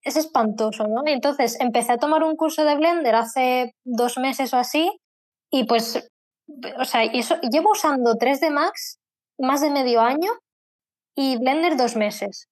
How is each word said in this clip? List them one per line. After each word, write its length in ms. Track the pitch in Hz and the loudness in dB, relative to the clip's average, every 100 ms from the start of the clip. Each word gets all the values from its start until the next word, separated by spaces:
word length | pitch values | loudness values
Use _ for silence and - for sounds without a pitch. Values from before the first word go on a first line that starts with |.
es 140 | - 277 | -2 -2
espantoso, 680 | 311 269 220 214 220 214 214 | 0 0 0 0 -4 -2 -2
¿no? 140 | 226 302 | -2 0
Entonces, 540 | 277 277 285 233 233 | 0 0 0 -2 0
empecé 340 | 247 240 233 | 0 0 0
a 40 | 240 | 0
tomar 260 | 302 311 | 2 2
un 120 | 320 311 | 2 2
curso 280 | 320 311 | 0 0
de 120 | 302 294 | 0 2
Blender 400 | 320 339 277 226 | 2 2 2 2
hace 560 | 226 - 254 254 247 _ | 2 0 0 0 -2 _
dos 340 | 254 233 240 247 | -8 -2 -2 0
meses 360 | 262 254 262 | -4 -2 -2
o 40 | 254 | 0
así, 420 | 247 302 339 415 _ _ _ _ _ | 0 0 0 -2 _ _ _ _ _
y 140 | 269 233 | -2 2
pues, 420 | 233 226 - - _ _ _ - 285 247 233 | 0 0 -6 -10 _ _ _ -20 -14 -14 -6
o 60 | 254 | -2
sea, 180 | 247 226 | 0 0
y 140 | 254 | 0
eso, 160 | 233 330 | -2 -2
llevo 300 | 247 277 370 | 0 2 2
usando 440 | 403 320 277 240 220 | 2 0 2 2 2
tres 240 | 240 277 | 0 2
D 120 | 320 | 0
Max 480 | 285 330 - - - _ _ _ - | 0 -2 -4 -16 -16 _ _ _ -4
más 220 | 254 269 | 0 2
de 100 | 302 | 2
medio 300 | 285 254 233 | 0 2 4
año 300 | 226 285 370 - _ _ _ _ _ _ _ - | 4 2 -2 -4 _ _ _ _ _ _ _ -4
y 220 | 269 247 | -2 0
Blender 380 | 254 294 349 294 | 0 2 2 2
dos 200 | 240 233 | 0 0
meses. 500 | 208 214 302 - - | -2 -4 -10 -10 -20